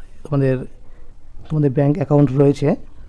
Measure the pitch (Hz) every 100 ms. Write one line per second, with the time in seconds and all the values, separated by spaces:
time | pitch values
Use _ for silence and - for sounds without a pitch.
0 | - - - 143 135 131 - - - -
1 | - - - - - 156 143 127 143 165
2 | 139 147 143 135 143 143 143 - - -